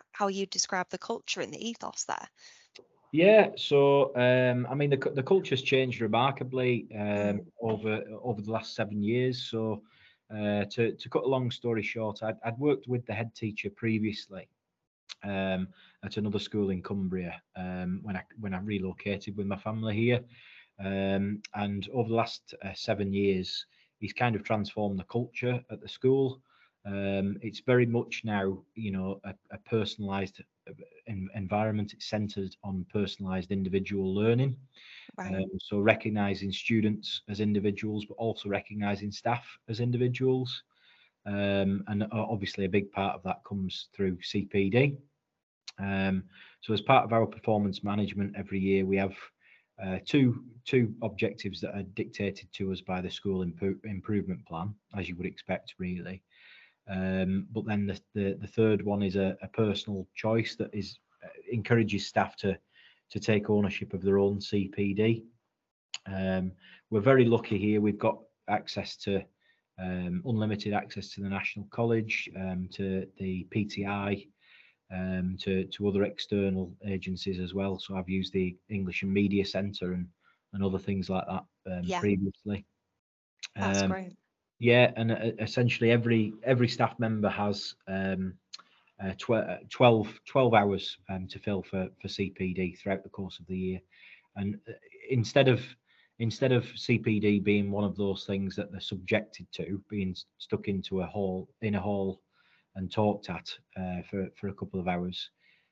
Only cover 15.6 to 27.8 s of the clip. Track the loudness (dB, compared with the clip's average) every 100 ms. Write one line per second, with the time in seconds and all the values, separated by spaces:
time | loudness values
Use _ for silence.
15.6 | -4 -8 -20 -12 -8 -4 -2 -2 -2 0
16.6 | 0 -2 -4 -4 -2 -4 -6 -10 _ -10
17.6 | -8 -6 -4 -4 -4 -8 -8 -10 -6 -4
18.6 | -2 -2 -2 -4 -4 -4 -6 -6 -4 -4
19.6 | -4 -4 -2 2 2 2 -2 -20 -20 -20
20.6 | _ -8 -4 0 2 2 0 -4 -6 -4
21.6 | -2 -2 -2 -2 2 2 0 -4 -14 -14
22.6 | -12 -8 -2 0 0 2 4 2 0 -8
23.6 | -10 _ _ -10 -8 0 0 0 0 -2
24.6 | -2 -2 -2 -2 -4 -4 -4 -4 -2 -2
25.6 | -6 -16 -14 0 2 4 2 -2 _ _
26.6 | _ _ -8 -4 0 0 0 -2 -8 -6
27.6 | 4 6